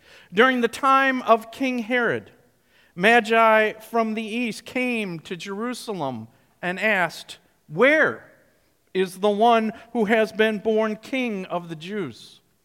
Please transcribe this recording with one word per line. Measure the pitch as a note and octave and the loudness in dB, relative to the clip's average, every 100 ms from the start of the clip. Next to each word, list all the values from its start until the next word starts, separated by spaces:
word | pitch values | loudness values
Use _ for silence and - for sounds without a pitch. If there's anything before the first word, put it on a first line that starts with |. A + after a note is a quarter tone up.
| _ - _ | _ -20 _
during | F3+ B3+ B3+ | 2 4 4
the | A#3 | 0
time | - C4+ C4+ C4+ B3+ | 0 4 4 4 0
of | - A3+ - | 2 2 2
King | - C4+ B3 | -6 -4 -4
Herod, | G#3 B3 A3 A#2 F#2+ _ _ _ _ _ _ F3 | -2 -2 0 -2 -6 _ _ _ _ _ _ 0
Magi | G3+ A#3+ G#3+ A3+ A3+ A3 G#3+ | 4 4 4 4 6 4 2
from | - - A3+ A3 G#3+ | -4 -4 -2 -2 -4
the | |
east | F#3 A#3 A#3 - - | -6 -4 -6 -6 -8
came | B3+ B3+ A3+ G3 E3 | -6 -4 -4 -6 -10
to | - F3+ | -12 -12
Jerusalem | G3+ G3 A#3+ A#3+ - F#3+ C#3 A#2 A2+ _ _ _ | -10 -8 -8 -8 -10 -6 -6 -6 -12 _ _ _
and | F3+ F3+ | -8 -2
asked, | G#3+ G3 E3+ - - - _ _ - | 0 2 0 -4 -18 -20 _ _ -8
'Where | D#3 C4 D#4 G#3 A2 - _ _ _ _ _ _ | 2 4 4 2 -2 -12 _ _ _ _ _ _
is | F#3 F#3+ F#3 | -4 -4 0
the | G#3 | 0
one | G3+ A#3 A3+ A3 - - | 2 4 4 2 -6 -6
who | A#3+ G3+ | -2 2
has | A3 G#3+ | 2 2
been | G3 A3 G#3 | 0 0 0
born | A3 G#3+ A3 G#3+ | 0 0 0 -4
King | - C4 B3 G3 F#3 | -6 -6 -4 -6 -6
of | F3 E3+ | -8 -8
the | D#3+ | -12
Jews? | E3+ G#3 D3 G#2+ - _ _ _ | -10 -8 -8 -10 -20 _ _ _